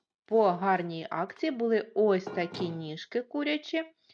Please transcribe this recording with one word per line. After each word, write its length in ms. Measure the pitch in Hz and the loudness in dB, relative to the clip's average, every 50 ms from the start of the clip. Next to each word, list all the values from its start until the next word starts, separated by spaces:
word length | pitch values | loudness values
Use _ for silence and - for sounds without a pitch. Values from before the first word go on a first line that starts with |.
| _ _ _ _ _ | _ _ _ _ _
По 160 | - 214 226 | 0 4 4
гарній 640 | 214 190 175 165 190 196 190 175 170 170 165 165 160 - | 6 4 4 2 2 2 2 2 0 -2 -6 -6 -6 -6
акції 400 | - 160 180 202 - - - 311 | -4 -4 -4 -4 -4 -4 -4 -2
були 420 | 269 226 233 226 226 214 - - - | -2 0 0 2 2 2 0 0 0
ось 300 | 202 214 208 190 185 190 | 4 4 4 4 2 0
такі 440 | - - 180 170 175 - - 185 170 | -2 -4 -4 -4 -4 -4 -4 -4 -4
ніжки 540 | 165 165 160 151 156 165 - - - 240 | -4 -6 -8 -8 -8 -10 -8 -6 -4 -4
курячі, 600 | 247 - - 294 285 294 302 302 302 - 330 320 330 320 _ _ _ _ | -4 -4 -4 -4 -2 -2 -2 -4 -4 -4 -4 -4 -4 -6 _ _ _ _